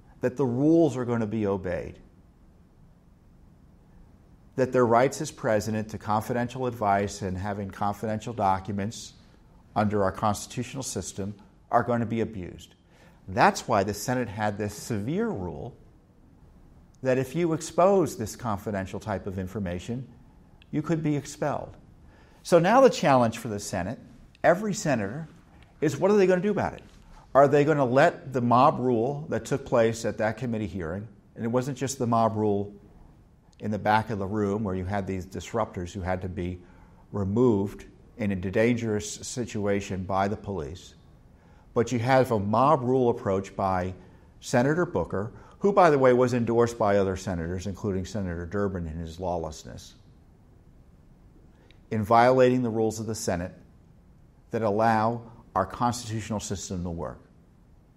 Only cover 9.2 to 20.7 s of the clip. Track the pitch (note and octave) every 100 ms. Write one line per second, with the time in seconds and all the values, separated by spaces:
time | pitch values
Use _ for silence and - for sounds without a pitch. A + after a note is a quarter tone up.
9.2 | - - - - - - G#2+ G#2 F#2+ -
10.2 | A2 G2+ - - A#2+ C3+ C3 G2+ - -
11.2 | G2 G#2+ - _ _ A#2 B2 A#2+ G#2+ A2+
12.2 | A2 G2 E2+ - - _ _ _ - _
13.2 | - F#2+ F3 D3 - G#2+ G2 G2+ - B2+
14.2 | A2+ G2+ G#2+ G2+ G#2 - - A2 G#2 F3
15.2 | A#3 C#3 F2+ D2 A#2+ - - - _ _
16.2 | - _ - - - - - - C3 B2+
17.2 | C3 D#3+ F3 D#3 - - F3+ G3 D3 -
18.2 | G#2 - A#2+ G2 - G2+ F#2+ G2+ A2 F#2+
19.2 | G2+ F#2+ F#2 A2 F#2 F2 - A#2+ C3 -
20.2 | - - - - -